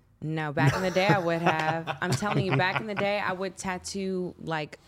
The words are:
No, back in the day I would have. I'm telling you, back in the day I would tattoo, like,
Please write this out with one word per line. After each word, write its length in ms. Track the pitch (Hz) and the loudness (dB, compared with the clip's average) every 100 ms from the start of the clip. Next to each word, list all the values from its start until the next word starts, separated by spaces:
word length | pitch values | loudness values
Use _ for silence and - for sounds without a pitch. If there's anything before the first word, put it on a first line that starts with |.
| _ - | _ -10
No, 320 | 151 160 156 | -6 -4 -2
back 240 | 143 147 185 | 4 4 4
in 60 | |
the 80 | 185 | 0
day 140 | 180 190 | 2 4
I 100 | 196 | 4
would 240 | 170 165 | 4 2
have. 540 | 170 156 156 160 165 156 | 2 2 2 0 -2 -4
I'm 100 | 180 | -2
telling 320 | 143 208 160 190 | 0 0 0 2
you, 100 | 139 | 2
back 220 | 180 214 | 2 0
in 60 | 220 | -2
the 80 | |
day 240 | 202 202 202 | -2 0 0
I 140 | 190 | -2
would 240 | 185 190 185 | -4 -6 -6
tattoo, 800 | 190 180 - 196 190 185 180 - | -6 -4 -6 -6 -4 -2 -4 -8
like, 400 | 156 160 151 - | -6 -4 -4 -10